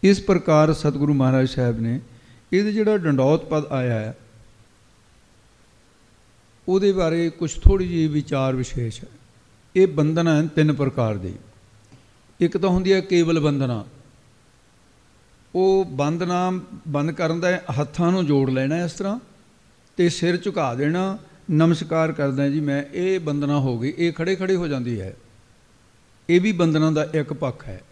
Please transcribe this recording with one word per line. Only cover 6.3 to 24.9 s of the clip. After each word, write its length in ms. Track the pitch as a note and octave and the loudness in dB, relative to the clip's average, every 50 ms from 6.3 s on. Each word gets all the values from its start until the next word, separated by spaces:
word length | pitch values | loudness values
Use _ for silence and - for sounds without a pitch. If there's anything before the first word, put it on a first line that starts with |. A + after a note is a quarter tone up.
| _ _ _ _ _ _ _ - | _ _ _ _ _ _ _ 0
ਉਹਦੇ 240 | F#3 F#3+ F#3+ G3+ | 0 2 2 2
ਬਾਰੇ 380 | G3 F#3 F3+ D#3+ D#3+ E3+ E3+ E3 | 2 2 0 0 0 0 -2 -2
ਕੁਛ 300 | D#3+ - E3+ D#3 - - | -4 -4 -6 -6 -6 4
ਥੋੜ੍ਹੀ 280 | - - G3 G3 F#3 F3+ | 6 6 6 6 0 -2
ਜਿਹੀ 200 | F3 E3 D#3+ D#3 | 0 0 0 0
ਵਿਚਾਰ 480 | D3 D3+ C#3+ - D3+ C3+ C3+ C3 B2+ | 0 -2 -4 -2 -4 -2 -2 -2 -2
ਵਿਸ਼ੇਸ਼ 480 | B2+ B2+ - - C3 A#2+ A2+ G#2+ - - | -2 -4 -6 -6 -6 -6 -8 -8 -10 -18
ਹੈ। 60 | - - - _ _ _ _ _ _ _ _ _ _ _ | -20 -20 -20 _ _ _ _ _ _ _ _ _ _ _
ਇਹ 120 | F#3 F#3 F#3 | 2 2 4
ਬੰਧਨ 400 | D3+ D3 D3+ D3+ D#3+ E3+ E3+ E3 | 4 2 0 2 2 0 2 2
ਹੈ 200 | D#3 D3 D#3 D#3+ D3+ | 2 2 2 0 2
ਤਿੰਨ 180 | D#3+ D#3 D3+ D3 | 2 2 2 2
ਪ੍ਰਕਾਰ 440 | C3+ C#3+ C3+ - - A#2+ A2 G#2+ G2 | 0 -2 -2 0 -2 -2 -2 -2 -4
ਦੇ। 160 | F2+ F#2 F2+ - - - _ _ _ _ _ _ _ _ - - _ _ _ _ _ _ _ _ | -6 -8 -10 -12 -16 -20 _ _ _ _ _ _ _ _ -20 -20 _ _ _ _ _ _ _ _
ਇੱਕ 180 | F3+ E3 - F#3+ | -2 0 0 0
ਤਾਂ 120 | E3+ F#3+ | 0 2
ਹੁੰਦੀ 240 | F3+ F3+ F#3 F#3 G3 | 2 2 2 2 2
ਹੈ 60 | F#3+ | 2
ਕੇਵਲ 400 | F#3 F#3+ F#3 F3 E3+ D#3+ E3 E3 | 2 2 2 2 2 4 2 2
ਬੰਧਨਾ, 460 | D3 D3+ C#3+ C#3 C3+ B2+ A#2+ G#2+ G2+ - - - - - _ _ _ _ _ _ _ _ _ _ _ _ _ _ _ _ _ _ _ _ _ _ _ _ _ _ _ _ _ | 2 2 0 0 -2 -2 -4 -6 -8 -12 -18 -20 -20 -20 _ _ _ _ _ _ _ _ _ _ _ _ _ _ _ _ _ _ _ _ _ _ _ _ _ _ _ _ _
ਉਹ 300 | F3+ F#3 F#3+ F#3+ F#3+ F#3+ | 0 2 4 4 2 0
ਬੰਧਨਾ 760 | E3 C#3 C3 C#3+ D3 D#3+ E3+ F3+ F3 F3+ F3+ F3+ F#3 F#3 F#3 - - - - - D#3+ | -2 -2 -2 -2 0 0 -2 -2 -2 0 0 0 0 -2 -4 -6 -10 -18 -14 -10 -4
ਬੰਦ 240 | C#3+ C#3+ C#3+ D#3+ | -2 -2 -2 -2
ਕਰਨ 280 | D#3 - F3 D#3+ E3 E3+ | -2 -2 -2 -2 -2 0
ਦਾ 200 | E3+ F3+ F#3 F3+ - - B2+ A#2+ | 0 0 0 -2 -4 -6 -2 -2
ਹੱਥਾਂ 300 | D3 D3 - - F3 E3+ | -2 -4 -2 0 2 2
ਨੂੰ 140 | F3+ F#3+ F3+ | 2 2 2
ਜੋੜ 240 | C#3+ D3 C#3 C3+ C3+ | 2 2 2 2 2
ਲੈਣਾ 360 | C3 C3 C3 C3+ D3+ E3+ F3 | 0 0 0 -2 -2 -2 -4
ਇਸ 60 | E3+ | -6
ਤਰ੍ਹਾਂ 280 | E3 - G3+ G3 G#3 B3 - - - _ _ _ _ _ _ _ _ _ _ _ _ - | -6 -6 -6 -6 -6 -6 -10 -16 -20 _ _ _ _ _ _ _ _ _ _ _ _ 0
ਤੇ 120 | F3 E3+ | 0 0
ਸਿਰ 280 | - - E3+ F3 F3 F3+ | 0 0 -2 -2 -2 -2
ਝੁਕਾ 380 | F3+ G3+ E3 D#3 D#3 C3 A#2+ | -2 -4 -4 -2 -2 -2 -2
ਦੇਣਾ, 420 | B2 C#3+ D3 E3 F3+ F#3 F#3+ F#3+ A3 - - - - - - | -2 -2 0 0 0 -2 -4 -4 -8 -12 -20 -20 -20 -6 -2
ਨਮਸਕਾਰ 600 | D3+ D3+ D#3+ E3 E3+ D#3+ E3+ D3+ D#3+ D#3+ D#3+ D#3+ | 2 4 4 4 4 2 -2 -4 0 0 0 0
ਕਰਦਾ, 380 | D#3+ - C#3+ C#3 C3 C3+ C#3+ C#3+ | 0 -2 -2 -2 0 0 -2 0
"ਜੀ 100 | C#3 D#3 | 0 -2
ਮੈਂ," 240 | D3+ C#3+ C#3 C#3+ C#3+ C#3+ - | -2 -2 -4 -4 -6 -6 -6
ਇਹ 260 | - F3+ F#3 F#3+ F#3 | -4 -2 -2 -2 -2
ਬੰਧਨਾ 400 | E3 D3+ C#3+ D3 C#3+ C#3+ D3 D3 | -2 -4 -4 -2 -2 0 0 0
ਹੋ 200 | C3 C3+ B2 A2+ | 0 0 -2 -2
ਗਈ, 140 | A#2 C3+ D3+ - | -4 -6 -4 -2
ਇਹ 160 | E3+ E3+ D#3+ | -2 -2 -2
ਖੜ੍ਹੇ 220 | - E3 F3+ F#3+ | -2 -2 -2 -2
ਖੜ੍ਹੇ 200 | F#3 F#3+ F#3 F#3+ | -2 0 -2 0
ਹੋ 120 | F3+ F3 D#3+ | 0 0 -2
ਜਾਂਦੀ 340 | C#3+ C3 B2 A#2+ | -4 -4 -4 -4